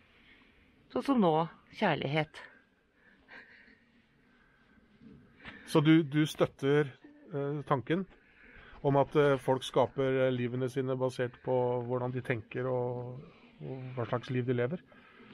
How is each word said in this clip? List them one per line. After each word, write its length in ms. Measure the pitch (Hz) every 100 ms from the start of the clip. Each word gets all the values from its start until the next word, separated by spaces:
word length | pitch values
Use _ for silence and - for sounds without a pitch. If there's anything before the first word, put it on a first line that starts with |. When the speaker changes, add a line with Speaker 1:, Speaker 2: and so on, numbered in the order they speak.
| _ _ - - _ _ _ _ _
Speaker 1:
Sånn 120 | 254 277
som 160 | 254
nå, 120 | 175 156 165 - - -
kjærlighet. 640 | 202 143 135 156 151 - - - _ _ _ _ _ _ - - - - - _ _ _ _ _ _ _ _ _ _ _ _ _ - - - - - - -
Speaker 2:
Så 140 | 160
du, 160 | 151 160
du 180 | 143 151 156
støtter, 680 | - 170 - 139 147 139 - - - -
eh, 240 | 147 143 147 -
tanken 380 | 139 131 175 185 - _ _ - - - - 143
om 100 | 139
at, 140 | 135 156
eh, 160 | 143 135
folk 280 | - 131 -
skaper, 540 | 143 127 - 135 131 131
eh, 40 |
livene 380 | 123 120 127 127
sine 240 | 135 131 131
basert 380 | 127 127 123 -
på 140 | 127 127 123 123 120
hvordan 240 | 127 123
de 80 | 127
tenker 460 | - 117 - 127 127
og, 480 | 127 123 123 123 127 170 - - -
og 280 | 147 131 131 127
hva 80 | 113
slags 220 | 120 -
liv 140 | 127 123
de 80 | 120
lever? 260 | 123 180 - - - - -